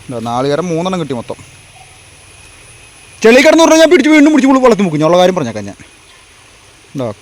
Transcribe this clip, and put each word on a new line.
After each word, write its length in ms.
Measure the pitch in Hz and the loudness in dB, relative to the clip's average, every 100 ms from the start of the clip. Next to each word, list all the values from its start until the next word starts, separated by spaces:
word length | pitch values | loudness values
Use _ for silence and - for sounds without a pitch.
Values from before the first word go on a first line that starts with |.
എന്താ 160 | - 123 117 | -14 -12 -8
നാളികേരം 360 | 120 139 143 175 | -6 -4 -4 -4
മൂന്നെണ്ണം 280 | 160 180 185 | -6 -6 -6
കിട്ടി 140 | 147 127 | -8 -10
മൊത്തം. 180 | - - - - _ - - - - - - - - - - - - _ - - | -10 -16 -18 -20 _ -20 -20 -20 -20 -20 -20 -20 -20 -20 -20 -20 -20 _ -20 -2
ചെളി 160 | 214 247 | 2 4
കിടന്ന് 200 | 294 320 | 4 2
പറഞ്ഞാൽ 180 | 330 320 | 2 4
ഞാൻ 80 | 320 | 4
പിടിച്ച് 200 | 349 262 | 2 2
വീണ്ടും 180 | 311 294 | 2 4
പിടിച്ച് 160 | 302 262 | 2 2
പുള്ളി 120 | 269 | 2
വെള്ളത്തിൽ 220 | 254 202 196 | 2 0 -2
മുക്കും. 140 | 151 | -2
ഞാൻ 60 | 156 | 0
ഉള്ള 100 | 180 | 2
കാര്യം 140 | 180 185 | 0 -2
പറഞ്ഞേക്കാം 280 | 123 107 101 | -8 -10 -14
ഞാൻ. 80 | - - _ _ - _ _ _ _ _ _ _ | -16 -20 _ _ -20 _ _ _ _ _ _ _
എന്താ 140 | 147 120 104 | -10 -10 -10